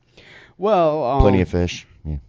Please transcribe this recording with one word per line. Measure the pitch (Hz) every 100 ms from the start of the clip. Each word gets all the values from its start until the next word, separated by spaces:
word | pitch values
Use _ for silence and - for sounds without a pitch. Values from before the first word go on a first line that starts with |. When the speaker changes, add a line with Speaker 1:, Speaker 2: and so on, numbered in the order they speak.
| _ - - - - -
Speaker 1:
Well, | 196 190 160 156 120
um, | 139
Speaker 2:
Plenty | 104 95
of | 87
Fish. | 87 87 - - -
Yeah, | 78 73